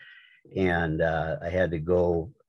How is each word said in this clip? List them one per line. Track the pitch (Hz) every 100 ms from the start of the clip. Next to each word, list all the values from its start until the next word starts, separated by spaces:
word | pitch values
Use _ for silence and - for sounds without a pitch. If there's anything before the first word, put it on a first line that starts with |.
| - - - _ - 95
And, | 92 85 82 80
uh, | 82 80 80 73
I | 85
had | 90 87
to | 82
go | 78 90 87 85 90 -